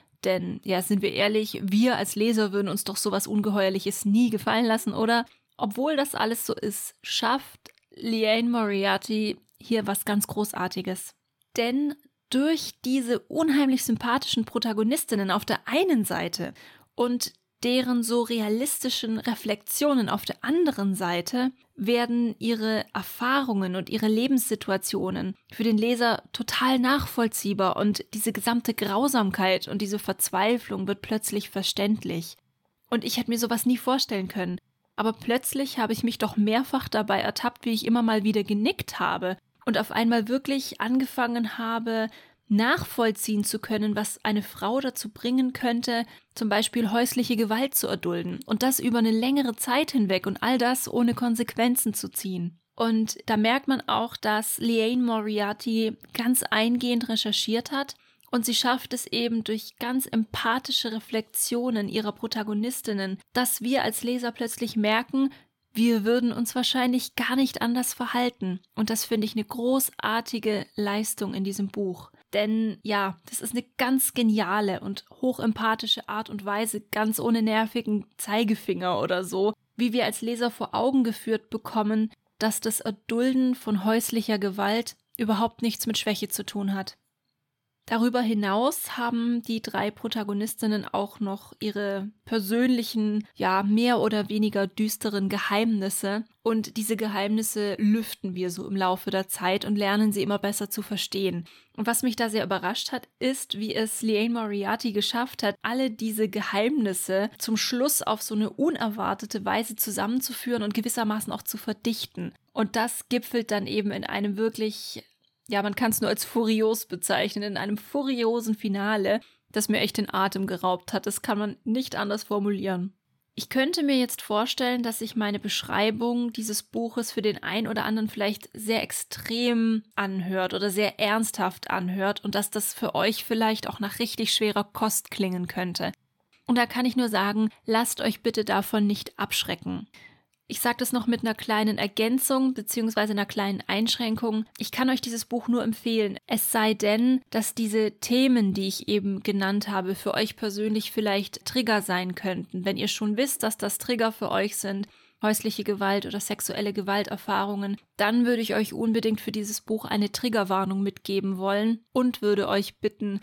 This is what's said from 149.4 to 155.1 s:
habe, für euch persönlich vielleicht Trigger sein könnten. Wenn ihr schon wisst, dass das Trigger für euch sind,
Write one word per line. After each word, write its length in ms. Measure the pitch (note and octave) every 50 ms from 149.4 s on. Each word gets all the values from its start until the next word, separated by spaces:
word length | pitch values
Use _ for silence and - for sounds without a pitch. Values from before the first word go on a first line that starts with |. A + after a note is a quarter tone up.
| G3 F#3+ G3+ G#3 G#3 G#3
habe, 260 | G3+ F#3+ F#3 F#3 G3
für 180 | - - G3+ -
euch 220 | - A3 G#3+ -
persönlich 560 | - A3+ G#3 G3 G3+ G#3+ A3 G#3+ G#3+ - -
vielleicht 540 | - A3 G#3+ G#3 G3 G3+ F#3+ - - - -
Trigger 360 | - - B3+ A3+ A#3 G#3+ G3+
sein 320 | G3+ - F3+ F3+ F#3 F#3 F3+
könnten. 520 | - - F#3+ F3+ F3+ - - - F#3 F3+
Wenn 120 | G3 G3
ihr 120 | - - G#3
schon 260 | - - G#3+ G#3 G#3
wisst, 280 | A3+ C#4 C#4 - - -
dass 140 | A3 -
das 200 | - - G3+ -
Trigger 340 | - - - B3 A3 A3+ A3+
für 180 | A3 - G3+ -
euch 280 | - F#3+ G3 G#3 -
sind, 300 | - - G3+ G3 G3 G#3 - - _ _ _